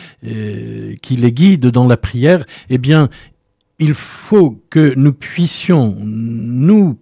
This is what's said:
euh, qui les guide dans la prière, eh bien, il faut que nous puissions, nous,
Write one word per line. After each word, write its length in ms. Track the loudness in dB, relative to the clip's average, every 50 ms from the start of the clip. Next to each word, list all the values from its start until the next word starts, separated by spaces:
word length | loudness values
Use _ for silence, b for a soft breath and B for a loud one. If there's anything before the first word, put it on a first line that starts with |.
| B B B _ -14
euh, 680 | -12 -10 -10 -10 -10 -10 -10 -12 -12 -12 -12 -12 -14 -14 -14
qui 140 | -8 -6 -2
les 160 | 0 0 0
guide 340 | 2 4 4 4 4 4 2
dans 220 | 0 2 2 2 2
la 80 | 2
prière, 480 | 0 -2 -6 -4 0 2 2 2 2 -2 B B B B -4
eh 80 | -4 -2
bien, 300 | 0 2 2 2 2 B B B B B B _ _ _ _ _ _ _ _ -4
il 140 | -2 -2 -2
faut 680 | -4 -8 -18 -20 -20 -4 2 2 4 4 2 0 -6 _ _
que 220 | 0 2 2 2 2
nous 160 | 2 2 2
puissions, 840 | 0 -2 -10 -10 -4 -4 -4 -4 -4 -4 -2 0 2 2 2 0 -2 -6
nous, 1000 | -8 -8 -8 -8 -8 -8 -8 -8 -8 -6 -2 0 2 4 4 4 2 0 -2 -6